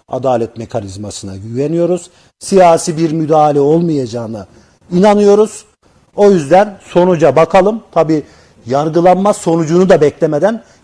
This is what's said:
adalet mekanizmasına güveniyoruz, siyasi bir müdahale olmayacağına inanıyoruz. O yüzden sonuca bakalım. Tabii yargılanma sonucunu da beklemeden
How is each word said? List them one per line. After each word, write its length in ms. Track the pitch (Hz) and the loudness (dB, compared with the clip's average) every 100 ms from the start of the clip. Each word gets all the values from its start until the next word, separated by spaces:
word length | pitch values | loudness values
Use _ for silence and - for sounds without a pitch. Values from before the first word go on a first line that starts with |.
| _ | _
adalet 500 | 127 127 120 113 113 | -6 -2 -2 -4 -10
mekanizmasına 800 | 113 120 101 95 104 - 98 95 | -12 -10 -10 -12 -14 -14 -14 -14
güveniyoruz, 720 | 110 120 147 165 170 180 - _ _ _ | -10 -6 -4 -2 -2 -4 -8 _ _ _
siyasi 580 | - 196 175 165 - 156 | -2 4 4 4 -2 -4
bir 140 | 165 | -4
müdahale 480 | 160 151 156 151 143 | -4 0 2 2 2
olmayacağına 880 | 139 165 170 147 120 120 110 107 92 _ _ _ _ | 0 0 0 -4 -6 -8 -10 -12 -16 _ _ _ _
inanıyoruz. 720 | 175 208 202 202 208 214 - - _ _ _ _ - | 0 2 4 2 2 0 -6 -20 _ _ _ _ 0
O 160 | 202 | 2
yüzden 480 | 185 139 180 208 - - | 2 2 2 2 -4 -4
sonuca 500 | 175 180 170 156 131 | 0 0 2 2 2
bakalım. 480 | 160 196 190 113 - | 2 2 2 -2 -4
Tabii 320 | 175 156 156 - _ _ _ 110 | -2 0 -2 -4 _ _ _ -4
yargılanma 680 | 135 160 165 180 180 202 | -2 -2 2 2 2 0
sonucunu 560 | 202 - 165 156 170 185 | -2 -2 -2 0 2 4
da 120 | 170 | 4
beklemeden 640 | 147 - 156 147 190 226 - _ | 2 0 -4 0 -2 -4 -10 _